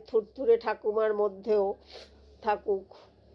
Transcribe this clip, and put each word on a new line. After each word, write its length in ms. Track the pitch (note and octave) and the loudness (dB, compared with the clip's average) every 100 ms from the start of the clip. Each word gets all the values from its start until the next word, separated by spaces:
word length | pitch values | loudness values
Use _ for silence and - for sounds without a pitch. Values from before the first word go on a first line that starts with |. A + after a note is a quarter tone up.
| - | 2
থুরথুরে 500 | A3 G#3 - A#3 A3+ | -2 -2 -2 2 4
ঠাকুমার 560 | A3+ G#3+ A3 G#3+ A3 | 2 -4 -2 0 0
মধ্যেও 600 | G#3 G#3 F#3+ A3+ G#3+ G3 - - - - - - - | 2 -2 -2 -2 0 0 -4 -14 -20 -20 -20 -20 -10
থাকুক। 540 | E4 D4 - G3 - - - _ - | -4 -4 -2 -4 -4 -20 -20 _ -20